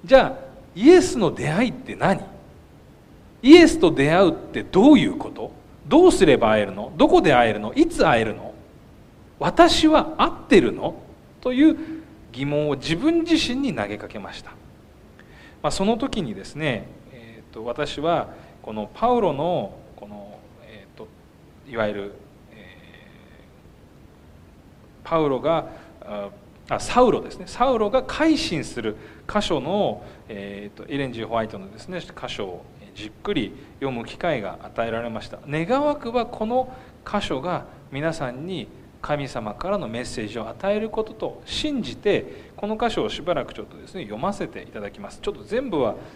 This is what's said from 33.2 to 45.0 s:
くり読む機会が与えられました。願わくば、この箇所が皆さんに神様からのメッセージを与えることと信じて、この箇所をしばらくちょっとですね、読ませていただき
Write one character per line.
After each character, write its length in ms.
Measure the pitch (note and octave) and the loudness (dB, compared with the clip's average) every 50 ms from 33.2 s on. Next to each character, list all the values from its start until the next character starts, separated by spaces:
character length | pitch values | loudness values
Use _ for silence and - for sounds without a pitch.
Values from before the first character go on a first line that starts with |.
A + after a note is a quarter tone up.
| - | -8
く 100 | G3+ G#3 | -4 -4
り 200 | D3+ G#2+ F#2 - - - - - - | -2 -4 -4 -8 -16 -20 -20 -14 -10
読 100 | C3+ C3+ | -8 -8
む 140 | B2+ A#2 A2+ | -8 -8 -10
機 140 | - - | -12 -12
会 240 | - - F3 D3+ A#2+ | -6 -4 -4 -4 -4
が 180 | G2+ F#2 - - - | -6 -10 -12 -12 -18
与 220 | - - - A2+ | -12 -8 -6 -6
え 60 | A#2 | -4
ら 100 | A2+ A2+ | -4 -6
れ 80 | A#2 A#2+ | -8 -8
ま 120 | A2+ G#2+ | -10 -10
し 80 | - - | -12 -14
た。 100 | - - - | -18 -18 -12
願 340 | D3 C#3+ D#3 E3 F3 B3 C#4 | -8 -6 -6 -2 -2 -2 0
わ 140 | D4 D4+ C#4+ | 0 -2 -2
く 160 | C#4+ - A#3 | -4 -8 -6
ば、 140 | A3+ B3 A3+ | -4 -4 -6
こ 200 | A#3 - - A3 | -6 -8 -8 -6
の 280 | A3 A#3+ B3+ B3+ - - - - - - - - - | -4 -2 -2 -4 -4 -10 -20 -20 -20 -20 -20 -14 -6
箇 160 | - G3+ G3 | -6 -4 -4
所 140 | - E3 C3+ | -4 -6 -6
が 280 | - F3+ F3 C#3 - - - - - - | -4 -4 -6 -6 -8 -10 -20 -20 -20 -12
皆 220 | - C3+ D3+ E3 | -10 -4 -4 -4
さ 200 | D#3 - D3 B2+ | -4 -4 -8 -8
ん 140 | A#2+ B2+ D3+ | -8 -10 -10
に 220 | F3+ F#3+ D#3 G#2 - - - - - - - | -10 -8 -10 -10 -12 -16 -20 -20 -20 -18 -16
神 260 | - - D3+ C#3+ C#3 | -6 -4 -4 -4 -4
様 260 | B2+ - B2 A2 G#2+ G#2 | -6 -8 -8 -8 -8 -10
か 160 | - - F3+ | -8 -6 -4
ら 80 | G3+ | -4
の 120 | G3+ - A2+ | -4 -4 -6
メ 120 | A2+ A#2+ | -8 -8
ッ 40 | B2 | -8
セ 180 | A#2 - - G#2+ | -8 -8 -8 -8
ー 40 | G#2 | -8
ジ 100 | A2 A#2+ | -8 -10
を 80 | G#2+ | -10
与 280 | A2 - - - G3 G#3 | -10 -10 -6 -4 -2 -2
え 40 | G#3+ | -2
る 100 | A3 A3 | -4 -6
こ 140 | G#3+ A3+ G#3+ | -6 -6 -6
と 100 | - - | -8 -8
と 280 | - F#3 C#3 - - - | -10 -10 -10 -10 -12 -14
信 380 | - - - - D#4 D4 B3+ F3 | -10 -10 -6 -4 -4 -4 -4 -6
じ 140 | C3+ A2+ | -6 -10
て、 540 | - - G#3 F#3 C3 - - - - - - - | -4 0 0 0 0 -2 -6 -16 -18 -20 -20 -14
こ 120 | - - | -10 -8
の 100 | G#3 A3 | -6 -4
箇 180 | G#3+ G#3+ G3 - | -4 -4 -4 -2
所 80 | F3 C3+ | -2 -4
を 60 | G#3 | -4
し 120 | G3+ - | -6 -6
ば 120 | C#3+ F3 E3+ | -4 -4 -4
ら 100 | C#3+ A#2+ | -4 -4
く 100 | - - | -8 -12
ち 60 | - | -16
ょ 40 | G2+ | -16
っ 20 | |
と 100 | - - | -16 -18
で 100 | - - | -20 -20
す 100 | - - | -16 -14
ね、 80 | F#2+ - | -14 -12
読 140 | G#2 G#2 | -12 -8
ま 140 | G#2+ D3 F#3+ | -4 -4 -4
せ 160 | G3+ - F3 | -4 -6 -10
て 160 | C3+ - G2 F#2 | -10 -10 -16 -18
い 40 | |
た 120 | - - A2+ | -14 -14 -14
だ 100 | G2+ G2+ | -14 -12
き 100 | - - | -14 -14